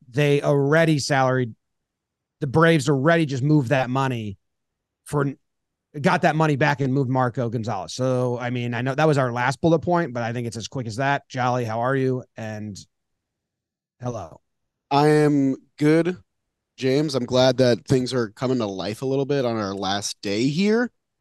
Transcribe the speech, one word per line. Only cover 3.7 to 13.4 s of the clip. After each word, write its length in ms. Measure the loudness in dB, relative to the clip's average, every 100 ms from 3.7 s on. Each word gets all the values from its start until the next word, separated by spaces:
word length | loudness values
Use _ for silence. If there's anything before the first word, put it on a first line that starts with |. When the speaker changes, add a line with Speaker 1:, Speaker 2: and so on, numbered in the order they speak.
| -2 0
Speaker 1:
money 480 | -2 -2 -4 -8 -12 _ _ _ _ _ _
for, 280 | -6 -4 -4 -6 _ _ _ _ _ -2
got 220 | 0 2
that 120 | 2
money 220 | 2 0 2
back 240 | 0 0
and 120 | 0
moved 160 | 0 0
Marco 400 | 0 0 -2 -4
Gonzalez. 460 | -4 -6 -8 -8
So, 420 | -6 -2 -2 -2 -4
I 100 | -6
mean, 240 | -6 -4
I 80 | -4
know 140 | -4 2
that 100 | 2
was 100 | 2
our 140 | 0
last 300 | 0 -2 0
bullet 180 | 0 0
point, 340 | 0 -2 -2
but 120 | -4
I 80 | -6
think 160 | -6 -8
it's 80 | -10
as 100 | -10
quick 220 | -10 -8
as 80 | -4
that. 320 | -2 -2 -4
Jolly, 360 | -4 -2 -2
how 140 | -4 -4
are 120 | -2
you? 300 | 0 0 -2 -8 -14
And 400 | -12 -10 -12 -14 -20 _ _ _ _ _